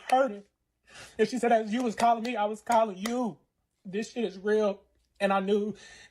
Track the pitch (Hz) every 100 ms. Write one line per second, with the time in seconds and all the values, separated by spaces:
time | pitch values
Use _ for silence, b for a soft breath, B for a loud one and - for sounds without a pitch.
0 | - 254 269 202 - _ _ _ B B
1 | B B 220 254 233 233 220 220 247 202
2 | 233 233 226 233 208 214 - 233 226 185
3 | 202 240 247 156 _ _ _ _ - 185
4 | 226 - 220 185 196 214 214 196 - _
5 | _ _ 202 98 95 104 104 - B B
6 | B